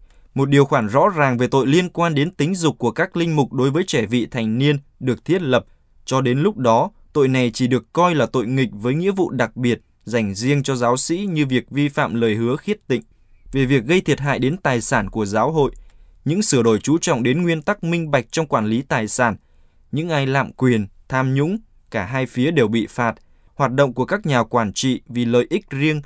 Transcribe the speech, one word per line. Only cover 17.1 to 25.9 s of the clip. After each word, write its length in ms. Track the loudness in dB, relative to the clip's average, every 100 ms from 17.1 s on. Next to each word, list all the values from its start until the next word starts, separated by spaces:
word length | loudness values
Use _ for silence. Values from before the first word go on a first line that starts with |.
| 0
đến 180 | 0 0
nguyên 200 | 0 -2
tắc 220 | -2 -4
minh 280 | -2 -4 0
bạch 140 | -2 -2
trong 160 | -4 -2
quản 180 | -2 0
lý 160 | -2
tài 260 | -2 -4 -2
sản. 280 | 0 0 -2 _ _ -20 _ _
Những 180 | -6 -2
ai 180 | 0 0
lạm 240 | 0 -2
quyền, 360 | 0 2 2 -2 -12 -6
tham 240 | -2 0
nhũng, 240 | 0 0 -4 -8 _ _
cả 140 | -6 -4
hai 200 | -4 -4
phía 260 | -2 0
đều 160 | 2 2
bị 200 | 0 -2
phạt. 280 | -2 -4 -4 _ _ _ -4
Hoạt 160 | -2
động 220 | 2 0
của 120 | 0 -4
các 200 | -4 0
nhà 180 | 0
quản 300 | 2 0 -2
trị 280 | -2 -2 -2 -4
vì 180 | -4 2
lợi 220 | 2 2
ích 200 | -4 -4
riêng 320 | -2 -2